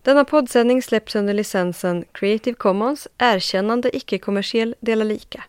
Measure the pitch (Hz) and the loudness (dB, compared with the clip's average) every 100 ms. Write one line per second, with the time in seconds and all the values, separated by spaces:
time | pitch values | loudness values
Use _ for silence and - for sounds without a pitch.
0 | - 285 277 302 254 247 240 254 - 220 | 6 4 6 2 2 2 4 2 0 -2
1 | - 214 202 202 208 196 180 175 180 175 | -2 -2 0 -2 -2 -2 -2 -2 -4 -4
2 | - - 202 220 247 233 202 190 233 294 | -6 -4 -2 0 -2 0 0 2 0 -4
3 | - - 247 196 - 190 208 240 240 269 | -10 0 2 2 0 -2 0 0 -2 -4
4 | - 190 - 202 196 226 226 - 220 220 | -4 -6 -2 -2 0 -2 -2 -4 -2 0
5 | 214 214 - - | 0 -4 -8 -18